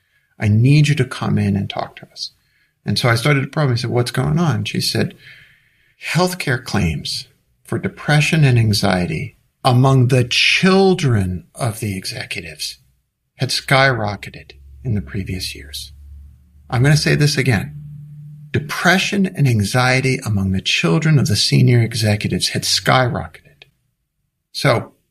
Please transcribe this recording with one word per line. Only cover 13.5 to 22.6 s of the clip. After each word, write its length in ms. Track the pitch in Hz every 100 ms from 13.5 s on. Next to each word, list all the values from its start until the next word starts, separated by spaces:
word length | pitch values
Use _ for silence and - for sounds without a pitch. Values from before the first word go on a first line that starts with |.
| - - 135 135 120 104 101 - - - - - -
in 100 | 131
the 80 | 104
previous 500 | - 104 92 92 - -
years." 360 | 71 - - - - - - - _ _ -
I'm 140 | 123
gonna 120 | 139 151
say 200 | 156 147
this 200 | 147 143
again. 380 | 131 104 - - - - - - - - -
Depression 760 | - - - 175 185 - 202 190
and 220 | - 139
anxiety 720 | 113 101 127 127 127 131 131
among 280 | 104 101 95
the 80 | 95
children 580 | - - 170 165 156 147
of 80 | 123
the 80 |
senior 480 | 101 - 139 127 120
executives 680 | 113 110 110 104 - 92 -
had 120 | -